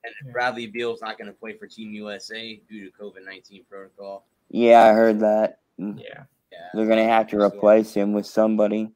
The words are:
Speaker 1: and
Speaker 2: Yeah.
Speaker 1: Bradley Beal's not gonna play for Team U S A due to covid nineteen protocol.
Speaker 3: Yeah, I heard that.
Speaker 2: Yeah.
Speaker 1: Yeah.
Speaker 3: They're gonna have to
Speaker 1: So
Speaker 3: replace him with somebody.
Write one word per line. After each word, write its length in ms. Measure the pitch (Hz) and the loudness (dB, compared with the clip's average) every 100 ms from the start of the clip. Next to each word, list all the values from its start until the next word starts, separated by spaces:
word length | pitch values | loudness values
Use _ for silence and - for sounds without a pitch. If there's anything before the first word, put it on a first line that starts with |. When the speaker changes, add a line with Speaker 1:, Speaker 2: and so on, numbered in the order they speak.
| - | -18
Speaker 1:
and 80 | - 135 | -18 -10
Speaker 2:
Yeah. 60 | |
Speaker 1:
Bradley 360 | 123 123 117 117 | -4 -4 -4 -10
Beal's 340 | 117 120 113 | -6 -6 -6
not 160 | 110 107 | -12 -12
gonna 160 | 104 | -16
play 240 | 95 110 107 | -16 -16 -16
for 100 | 101 | -20
Team 240 | - 110 107 | -18 -16 -14
U 140 | 104 | -12
S 220 | 101 98 | -14 -14
A 300 | 110 113 107 _ | -14 -14 -18 _
due 200 | 107 98 | -20 -20
to 80 | _ | _
covid 280 | 104 95 95 | -20 -18 -20
nineteen 400 | 95 _ 98 _ | -20 _ -20 _
protocol. 560 | 98 95 _ 98 98 _ _ _ | -20 -20 _ -16 -16 _ _ _
Speaker 3:
Yeah, 340 | - 117 117 113 | 0 6 8 8
I 80 | |
heard 260 | 107 113 107 | 6 4 4
that. 400 | 107 107 110 - _ - | 2 2 0 -6 _ -12
Speaker 2:
Yeah. 460 | 101 101 - - 143 _ _ | -10 -10 -18 -20 -20 _ _
Speaker 1:
Yeah. 180 | 87 87 | -20 -10
Speaker 3:
They're 120 | 104 110 | -4 0
gonna 160 | 110 | 0
have 240 | 113 113 110 | 2 2 0
to 80 | 104 | 0
Speaker 1:
So 80 | 101 | 0
Speaker 3:
replace 460 | 101 104 110 107 | 2 4 4 4
him 200 | 104 101 | -2 -2
with 120 | 104 101 | -2 -2
somebody. 640 | - 110 107 104 107 110 | 0 0 2 0 0 -6